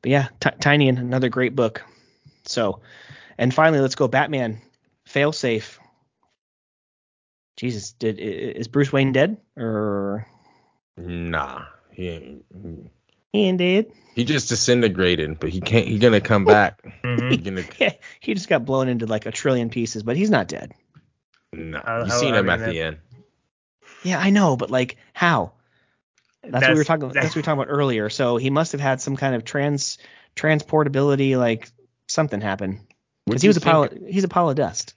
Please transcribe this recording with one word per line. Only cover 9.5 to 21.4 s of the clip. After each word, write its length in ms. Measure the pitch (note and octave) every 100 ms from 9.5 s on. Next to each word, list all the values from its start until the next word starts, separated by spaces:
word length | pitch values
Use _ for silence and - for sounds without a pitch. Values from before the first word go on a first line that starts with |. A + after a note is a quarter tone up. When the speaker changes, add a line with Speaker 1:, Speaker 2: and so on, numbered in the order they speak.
| -
Speaker 1:
Or 680 | A2+ G#2+ G#2+ G2+ G2 G#2 A2 _ _ _ _ _ _ -
Speaker 2:
Nah, 680 | F2 F2 E2+ D#2+ C#2 C2 - - _
he 180 | - F2+
ain't. 360 | E2 B1+ C#2+ _ F#2 F#2+ D#2+ - _ _ _ _
Speaker 1:
He 140 | G3+ G3
ain't 120 | F#3
dead. 320 | F3+ F#3+ A3 - _
Speaker 2:
He 120 | - B2
just 240 | D3 -
disintegrated, 920 | A#2 - B2 A#2 F2+ F2+ E2+ D2+ D2+
but 100 | D#2
he 120 | F2+
can't. 260 | - A2+ A2+
He 100 | A2
gonna 220 | A#2+ G#2
come 240 | - G#2+ F#2+
back. 360 | G#2 G2 -
Speaker 3:
<laughs> 200 | - -
Mm-hmm. 260 | B2 A#2+ B2
Speaker 2:
He 80 | C3
gonna 260 | G2 F#2+ -
Speaker 1:
<laughs> 80 | -
Yeah, 140 | A3 - - -
he 140 | -
just 140 | G#3 -
got 160 | D#3 A#2
blown 220 | C3 C3
into, 160 | A#2+ A2
like, 200 | G#2+ A2+
a 60 |
trillion 380 | A2 C#3+ B2+ A#2
pieces, 340 | A#2 A2+ A2
but 120 | G#2+ C#3
he's 120 | G#3
not 180 | D#3 F#2
dead. 240 | - - - _ _ _ _ _ _